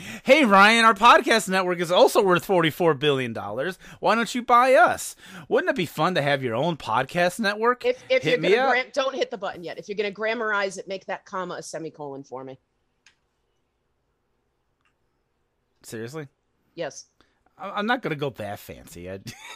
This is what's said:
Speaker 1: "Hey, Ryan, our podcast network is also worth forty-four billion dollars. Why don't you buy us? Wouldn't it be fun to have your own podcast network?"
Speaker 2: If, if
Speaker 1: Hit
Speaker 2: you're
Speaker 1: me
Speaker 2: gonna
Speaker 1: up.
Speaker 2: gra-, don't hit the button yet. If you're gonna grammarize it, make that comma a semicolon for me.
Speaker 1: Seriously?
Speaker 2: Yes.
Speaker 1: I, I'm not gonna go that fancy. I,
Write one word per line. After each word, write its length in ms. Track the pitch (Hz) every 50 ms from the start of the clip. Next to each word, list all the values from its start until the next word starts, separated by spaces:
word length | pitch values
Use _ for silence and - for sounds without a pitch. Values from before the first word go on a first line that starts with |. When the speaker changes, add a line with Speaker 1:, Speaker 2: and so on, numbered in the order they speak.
| - - - - -
Speaker 1:
"Hey, 200 | 240 277 320 277
Ryan, 400 | 208 196 190 202 214 226 233 226
our 100 | 220 214
podcast 540 | 190 226 240 294 330 226 262 226 220 - 185
network 300 | 190 190 185 180 180 170
is 140 | 180 160
also 280 | 180 202 269 415 - 254
worth 220 | 208 185 175 170 -
forty-four 500 | - 196 175 165 156 - - 180 165 151
billion 380 | 123 151 147 139 131 127 117
dollars. 460 | 110 104 98 101 104 127 143 185 180 - - - - -
Why 160 | - 175 214
don't 180 | 233 226 - -
you 80 | 247
buy 320 | 240 - 240 240 262 262 262
us? 400 | 311 349 165 95 - - - - - - - 190 180 151 -
Wouldn't 220 | 208 269 359 349
it 60 | 285
be 100 | 247 170
fun 300 | - - 151 156 185 185
to 60 | 156
have 200 | 139 143 143 135
your 140 | 131 120 110
own 200 | 123 151 175 165
podcast 600 | - - 113 110 123 131 - - 175 175 180 - -
network?" 460 | 214 196 208 214 220 240 247 - -
Speaker 2:
If, 180 | 247 247 - - -
if 140 | 262 254 -
Speaker 1:
Hit 80 | 165
Speaker 2:
you're 80 | 165 156
Speaker 1:
me 160 | 160 180 208
Speaker 2:
gonna 60 | 247
Speaker 1:
up. 100 | 262 262
Speaker 2:
gra-, 180 | 240 247 254 -
don't 220 | - 277 269 269 269
hit 160 | 349 294 -
the 80 | 233 185
button 240 | 196 175 - 175
yet. 160 | 170 156 - -
If 100 | 175 -
you're 80 | 202
gonna 140 | 196 208 202
grammarize 680 | 190 202 220 220 226 240 220 214 208 202 196 196 175
it, 120 | 190 - -
make 180 | 196 190 -
that 180 | - 185 - _
comma 300 | - 202 185 180 180 170
a 80 | 170
semicolon 600 | 160 - - 156 160 151 - - 147 143 139 135 139
for 180 | _ 127 131
me. 160 | 131 131 135 - _ _ _ _ _ _ _ _ _ _ _ _ _ _ _ _ _ _ _ _ _ _ _ _ _ _ _ _ _ _ _ _ _ _ _ _ _ _ _ _ _ _ _ _ _ _ _ _ _ _ _ _ _ _ _ _ _ _ _ _ _ _ _ _ -
Speaker 1:
Seriously? 420 | - 123 110 113 120 147 156 139 - _ _ _ _ _ _ _ _ _
Speaker 2:
Yes. 320 | 165 160 139 - - - _ _ _ _ _ _ _ _ _ _
Speaker 1:
I, 140 | - 160 202
I'm 160 | 190 208 202
not 160 | 226 247 254
gonna 140 | - - 156
go 140 | 139 147 139
that 280 | 110 - 104 101 107 -
fancy. 500 | - - - - - - - 87 87 92
I, 120 | 95 98 - 120 - - - - -